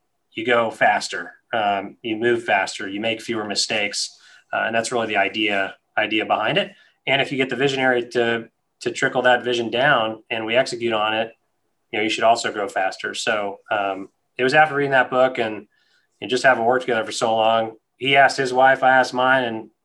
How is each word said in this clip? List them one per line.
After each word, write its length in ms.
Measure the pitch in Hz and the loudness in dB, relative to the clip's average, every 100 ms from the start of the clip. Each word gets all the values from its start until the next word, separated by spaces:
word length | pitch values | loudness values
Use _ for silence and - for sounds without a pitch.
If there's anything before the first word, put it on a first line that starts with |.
| _ _ _ | _ _ _
you 120 | - | -6
go 280 | 113 120 113 | 0 2 2
faster, 640 | - 113 101 - 92 82 - _ | 2 2 2 -2 -8 -12 -16 _
um, 440 | 117 104 98 98 - | -2 0 -2 -4 -10
you 140 | 117 107 | -6 -2
move 280 | 117 117 | 0 0
faster, 440 | 113 104 92 - 101 | 0 0 0 -6 -10
you 120 | 101 | -6
make 220 | 113 110 | -4 -6
fewer 240 | - 113 104 | -6 -6 -4
mistakes. 720 | 98 - 110 101 - - - - - _ | -4 -2 -2 -4 -4 -8 -12 -20 -20 _
Uh, 120 | 107 101 | -4 -2
and 100 | 117 | -2
that's 160 | 117 | -2
really 160 | 123 110 | -4 -2
the 100 | 104 | 0
idea, 580 | 98 107 107 101 95 - _ - | 0 0 -2 0 -4 -8 _ -4
idea 300 | 107 107 101 | -2 -2 0
behind 320 | 101 110 165 | 0 0 -2
it. 160 | 196 - _ _ - | -2 -8 _ _ -2
And 140 | 135 | -2
if 100 | 127 | 0
you 60 | 131 | -2
get 120 | 131 | -2
the 60 | 123 | 0
visionary 500 | 139 135 131 123 117 | 0 2 2 0 0
to, 400 | 123 117 117 113 _ _ _ | 0 0 -2 -6 _ _ _
to 100 | 123 | -8
trickle 300 | 117 131 131 | -2 -2 2
that 220 | 123 120 | 2 2
vision 260 | 117 120 113 | 2 -2 -2
down 540 | 117 139 131 110 110 - | 0 2 2 0 -6 -8
and 160 | 117 110 | -6 -2
we 120 | 117 | 0
execute 340 | 131 117 117 | 0 -4 -2
on 220 | 110 107 | 0 0
it, 200 | 110 113 - _ _ _ _ _ | -2 -4 -10 _ _ _ _ _
you 80 | 110 | -4
know, 60 | |
you 60 | 107 | -4
should 160 | - 98 | 2 4
also 260 | 101 113 | 4 0
grow 160 | 104 98 | -4 -4
faster. 460 | 101 95 - 104 | -2 -4 -4 -8
So, 460 | 98 - 110 101 98 - | -6 -2 -2 -4 -8 -6
um, 380 | 107 98 95 98 _ _ - | -4 -2 -6 -10 _ _ -4
it 60 | |
was 100 | 127 | 2
after 220 | 151 151 139 | 4 4 2
reading 160 | 139 | 2
that 180 | 135 127 | 2 2
book 280 | 127 131 127 | 2 2 2
and, 300 | 113 107 104 _ _ _ _ _ | -4 -6 -12 _ _ _ _ _
and 100 | 107 | -4
just 140 | 123 | 2
having 220 | 135 123 117 | 4 4 2
worked 180 | 127 | 0
together 220 | - 113 104 | 0 -2 -4
for 80 | |
so 200 | - 117 | -2 0
long, 440 | 113 110 113 113 110 _ _ | 2 2 2 -2 -8 _ _
he 220 | 131 139 | 0 4
asked 180 | 135 139 | 4 2
his 180 | 131 | 0
wife, 300 | 127 131 131 | 4 4 6
I 140 | 131 131 | 4 4
asked 160 | 127 | 2
mine, 320 | 123 131 131 123 | 0 2 2 0
and 240 | 113 110 _ | -6 -12 _